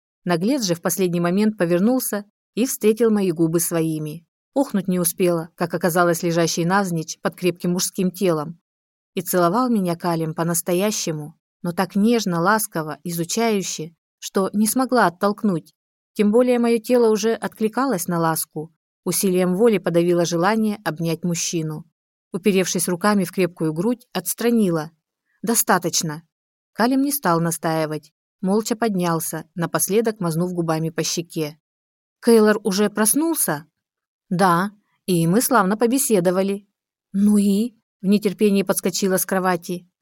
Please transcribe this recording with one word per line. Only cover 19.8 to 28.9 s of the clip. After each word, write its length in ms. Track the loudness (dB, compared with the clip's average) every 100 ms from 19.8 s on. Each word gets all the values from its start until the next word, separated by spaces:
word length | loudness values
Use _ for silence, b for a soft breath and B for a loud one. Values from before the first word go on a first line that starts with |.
| 2 2 2 2 0
желание 520 | 0 0 0 -2 -4 -6
обнять 380 | -4 -4 -4
мужчину. 600 | -4 -4 -4 -4 -6 -8 -14 _ _ _ _
Уперевшись 560 | -4 0 2 0 -2 -2
руками 360 | -2 0 0
в 80 | 0
крепкую 420 | 0 -2 -2 -4
грудь, 340 | -2 -2 -4 _
отстранила. 800 | -10 -8 -4 0 2 2 0 -4 -14 _ _ _ _
"Достаточно". 840 | -4 -2 2 2 2 -2 -4 -8 -14 _ _ _ _
Калим 280 | -2 0 2
не 100 | 0
стал 300 | 0 0 0
настаивать, 720 | 0 -2 -2 -2 -2 -6 -10 _ _ _
молча 340 | -2 0 0 -2
поднялся, 760 | -2